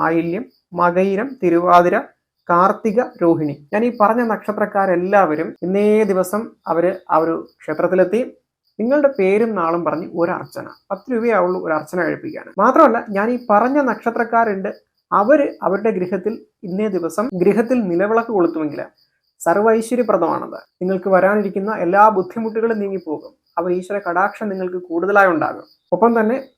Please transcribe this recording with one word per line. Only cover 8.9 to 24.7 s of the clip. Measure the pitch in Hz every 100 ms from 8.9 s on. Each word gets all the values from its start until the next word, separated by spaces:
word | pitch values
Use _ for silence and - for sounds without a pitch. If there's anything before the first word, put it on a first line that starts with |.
| 285 277 269
പേരും | 185 202 226 202
നാളും | 165 170 160
പറഞ്ഞ് | 151 190 170
ഒരു | 170 175
അർച്ചന, | 139 131 - - _
പത്ത് | 196 -
രൂപയാവുള്ളൂ | 240 233 214 180 185 175
ഒരു | 156
അർച്ചന | - 180 160
കഴിപ്പിക്കാൻ. | 143 - - - -
മാത്രമല്ല, | 214 226 294 226 - 196
ഞാൻ | 220 247
ഈ | -
പറഞ്ഞ | 208 240 285 262
നക്ഷത്രക്കാരുണ്ട്, | 208 240 233 233 233 226 190 196 220 _ _ _ 175
അവര് | 208 302 277 - 190
അവരുടെ | 196 220 190
ഗൃഹത്തിൽ | 180 196 214 226 - _ 196
ഇന്നേ | 190 196 185
ദിവസം | 165 165 240 185
ഗൃഹത്തിൽ | 180 202 233 254 196
നിലവിളക്ക് | 170 202 226 233 208
കൊളുത്തുമെങ്കിൽ | 170 160 151 - - _ _ _ _ _ -
സർവൈശ്വര്യപ്രദമാണത്. | 180 220 226 226 247 220 196 165 139 123 - - _
നിങ്ങൾക്ക് | 185 190 190 185
വരാനിരിക്കുന്ന | 185 214 196 196 196 220
എല്ലാ | 175 196 220 196
ബുദ്ധിമുട്ടുകളും | 180 233 220 220 226 214
നീങ്ങിപ്പോകും. | 202 190 165 156 - _ _ -
ആ | 175
ഒരു | 180
ഈശ്വര | 185 202 180
കടാക്ഷം | 170 202 - 214
നിങ്ങൾക്ക് | 190 185